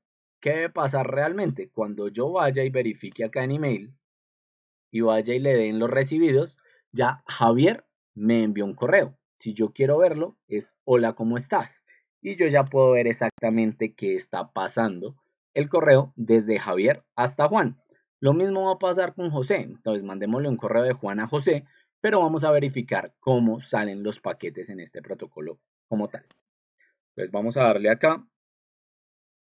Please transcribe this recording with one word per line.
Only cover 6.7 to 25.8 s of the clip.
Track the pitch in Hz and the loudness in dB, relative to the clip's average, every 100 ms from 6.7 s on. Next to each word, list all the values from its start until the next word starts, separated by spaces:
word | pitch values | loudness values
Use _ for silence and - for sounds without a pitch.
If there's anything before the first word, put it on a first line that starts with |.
| _ _ | _ _
ya | 135 123 135 - | -2 -2 -2 -8
Javier | - 117 120 160 - - _ _ 107 | 0 2 6 4 2 -8 _ _ -4
me | 107 117 | 0 2
envió | 107 101 101 | 0 -2 -4
un | - | -4
correo. | - 190 139 - _ _ | 2 2 2 -4 _ _
Si | 113 | -8
yo | 104 107 | -4 -2
quiero | - 135 147 | 0 2 4
verlo, | 180 151 175 - - | 2 0 -6 -10 -8
es | 104 - _ | -8 -8 _
"Hola, | - 123 113 | 2 2 2
¿cómo | 113 113 120 | -2 -4 -4
estás?". | 135 196 - - _ _ _ _ | -2 -4 -4 -12 _ _ _ _
Y | - 180 | -8 0
yo | 160 | 2
ya | 143 | 2
puedo | 135 135 131 | 2 4 6
ver | 123 117 | 6 2
exactamente | 113 117 - 117 113 110 107 110 - | 0 -4 -2 -2 0 0 -2 -6 -6
qué | 101 | -4
está | 92 - 92 - | -4 -6 -10 -8
pasando | - 185 - 110 90 101 139 _ _ _ 139 | -6 -4 -2 -2 -4 -12 -14 _ _ _ -4
el | 147 | 0
correo | 175 151 135 135 - | 2 6 6 4 -4
desde | 113 113 107 104 | 2 2 4 -2
Javier | - 92 107 147 _ - | -2 0 0 0 _ -4
hasta | 127 - 147 | -2 0 2
Juan. | 214 156 - _ _ _ - | 2 0 -4 _ _ _ -2
Lo | 135 | 2
mismo | 160 190 190 190 | 2 2 0 -2
va | |
a | 185 | -2
pasar | 190 180 175 185 | -2 0 -2 -4
con | 175 | -6
José. | 151 127 190 | -4 -2 -2
Entonces | - - 113 104 | -4 -10 -6 -4
mandémosle | 98 95 104 123 147 | -6 -6 -4 -2 -2
un | 117 | -4
correo | 104 113 | 0 0
de | 127 | 0
Juan | 127 101 101 | -2 -4 -6
a | 113 | -4
José, | 147 143 147 - _ _ _ | -2 0 -2 -4 _ _ _
pero | 214 208 | 0 2
vamos | 165 160 | 2 0
a | 151 | 2
verificar | 147 143 135 - 98 90 _ | 2 0 -4 -4 -4 -6 _
cómo | - 123 113 117 | 0 2 2 0
salen | - 113 104 98 | -4 -4 -4 -6
los | 104 - | -8 -8
paquetes | 98 85 87 82 87 | -8 -8 -10 -10 -14
en | 95 | -16
este | 80 - | -16 -16
protocolo | 76 92 82 - 78 - _ _ | -14 -14 -14 -14 -14 -16 _ _